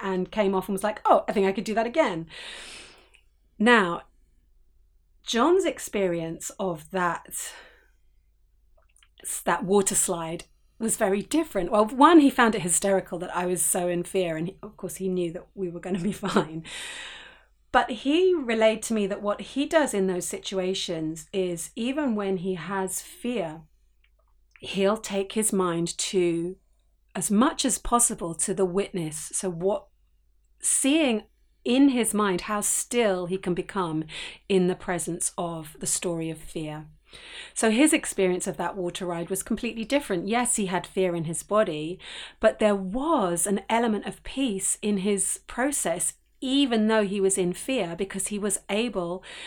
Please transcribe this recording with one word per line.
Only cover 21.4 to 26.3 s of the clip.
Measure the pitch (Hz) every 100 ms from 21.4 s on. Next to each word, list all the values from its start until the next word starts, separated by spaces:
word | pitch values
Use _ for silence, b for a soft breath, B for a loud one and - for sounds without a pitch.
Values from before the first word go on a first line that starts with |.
| 180 170 - -
even | 233 269 285
when | 208 196 190
he | 185
has | 185 160 196 185 -
fear, | - - 240 240 165 160 156 _ _ _ _ _ _ _ _ -
he'll | - 185 196 214
take | - 196 196
his | 220 208
mind | 190 180 170 170 -
to, | - 190 175